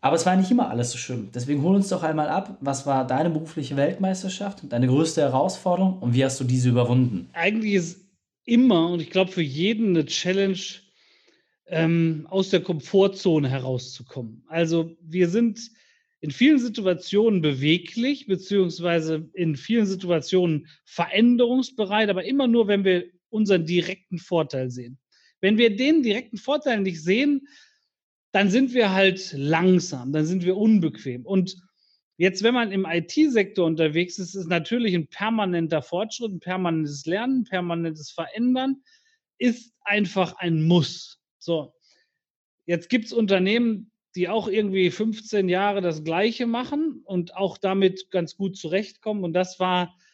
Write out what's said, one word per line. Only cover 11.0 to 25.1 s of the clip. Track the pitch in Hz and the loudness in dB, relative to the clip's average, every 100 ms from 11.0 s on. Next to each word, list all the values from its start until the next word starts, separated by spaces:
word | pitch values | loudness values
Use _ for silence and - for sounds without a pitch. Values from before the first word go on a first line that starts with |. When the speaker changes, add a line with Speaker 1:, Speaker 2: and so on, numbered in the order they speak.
| _ _ _ _ _ _ _ | _ _ _ _ _ _ _
Speaker 2:
ähm, | 165 165 170 165 160 151 | -2 2 2 2 0 -4
aus | 190 190 | -2 2
der | 185 | 0
Komfortzone | - 165 - 202 196 190 196 160 143 | 0 -6 0 4 4 2 0 2 2
herauszukommen. | 135 127 127 - - 123 - 113 117 _ | -2 -4 -6 -6 -18 -16 -12 -12 -14 _
Also | 165 170 165 165 165 | -2 0 0 -2 -8
wir | 165 175 170 | -10 0 0
sind | 196 233 208 - _ _ _ _ _ | 2 0 -2 -14 _ _ _ _ _
in | 151 | -12
vielen | 139 262 302 | 2 4 4
Situationen | 240 226 190 180 - 196 226 196 | 2 -2 -2 -2 0 2 4 2
beweglich, | 156 135 143 175 180 226 247 285 - | 0 0 2 2 0 -4 -2 -4 -4
beziehungsweise | 185 190 202 180 165 175 170 160 156 165 | -6 -2 0 0 -2 -2 0 -2 -6 -8
in | - 170 143 | -6 -4 -4
vielen | - 233 202 | -2 0 0
Situationen | 190 185 170 - 185 180 151 - _ | -2 -2 -2 2 2 2 0 -6 _
veränderungsbereit, | _ - 170 196 240 240 240 254 254 - 202 208 214 | _ -6 -2 4 4 6 4 2 -2 -4 -2 0 2
aber | 185 180 | 0 0
immer | 269 262 | 0 4
nur, | 233 208 | 4 4
wenn | 202 | 2
wir | 190 180 180 _ _ | 4 2 0 _ _
unseren | 214 208 185 160 | -2 2 2 2
direkten | 175 170 190 _ 175 | 0 0 -6 _ -12
Vorteil | - 175 160 135 127 | -2 -2 0 -4 -6
sehen. | 123 120 131 _ | -8 -14 -18 _